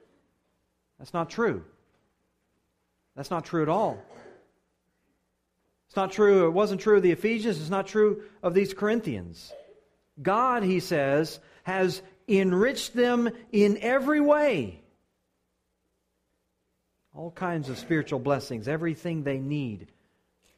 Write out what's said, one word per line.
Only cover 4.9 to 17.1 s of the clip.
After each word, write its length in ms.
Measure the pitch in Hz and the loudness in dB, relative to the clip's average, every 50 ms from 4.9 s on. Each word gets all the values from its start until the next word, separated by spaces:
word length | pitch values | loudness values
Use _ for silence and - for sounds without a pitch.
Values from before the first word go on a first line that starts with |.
| _ _ _ _ _ _ _ _ _ _ _ _ _ _ _ _ _ _ _ _ | _ _ _ _ _ _ _ _ _ _ _ _ _ _ _ _ _ _ _ _
It's 80 | - | -4
not 160 | 202 190 185 | -4 -4 -2
true. 360 | - - 208 202 196 190 175 165 | 0 4 6 6 8 6 6 4
It 40 | |
wasn't 300 | 165 190 214 196 196 180 | 4 2 2 0 0 0
true 140 | - 214 208 | 2 4 6
of 80 | 202 180 | 6 6
the 80 | 175 | 4
Ephesians. 480 | 165 - - 214 226 226 214 240 190 151 | 4 2 0 0 -2 0 -2 -2 -2 -4
It's 100 | 156 156 | -4 -4
not 160 | 196 190 190 | -4 -4 -4
true 380 | - - 214 214 208 202 - - - - _ | -2 2 2 4 4 2 0 -6 -14 -14 _
of 140 | - 180 170 | -4 0 2
these 180 | 190 202 196 - | 2 2 0 -2
Corinthians. 800 | - 208 208 220 240 214 175 120 95 87 87 85 - - - - - - - - - _ _ _ _ _ _ _ - | -4 -2 -2 -2 -2 -2 -4 -6 -8 -8 -12 -16 -18 -20 -20 -20 -20 -20 -20 -20 -20 _ _ _ _ _ _ _ -6
God, 440 | 135 175 196 226 254 262 247 233 202 | -2 -2 0 2 2 0 0 0 0
he 160 | 185 185 175 | 0 0 0
says, 600 | 175 - 175 147 139 135 139 151 165 156 - - - _ _ _ _ | -2 -2 0 0 2 2 2 2 0 -2 -6 -12 -20 _ _ _ _
has 380 | 180 185 190 190 180 - - - - - _ _ - | -6 -2 0 0 0 -2 -4 -10 -18 -20 _ _ 0
enriched 640 | 208 196 190 190 180 185 214 262 277 - - - - | 2 2 4 2 2 2 2 2 0 -2 -8 -6 -2
them 360 | 240 240 247 247 240 233 233 226 - - - - | 0 2 2 2 0 0 -2 -4 -6 -10 -4 2
in 240 | 202 208 208 208 - | 4 4 4 4 2
every 420 | - 233 262 269 247 277 302 302 | 0 0 0 0 2 2 2 4
way. 640 | 294 294 294 302 294 285 226 156 117 95 87 - - _ _ _ _ _ _ _ _ _ _ _ _ _ _ _ _ _ _ _ _ _ _ _ _ _ _ _ _ _ _ _ _ _ _ _ _ _ _ _ _ _ _ _ _ _ | 4 4 4 4 4 2 0 0 -2 -6 -8 -14 -20 _ _ _ _ _ _ _ _ _ _ _ _ _ _ _ _ _ _ _ _ _ _ _ _ _ _ _ _ _ _ _ _ _ _ _ _ _ _ _ _ _ _ _ _ _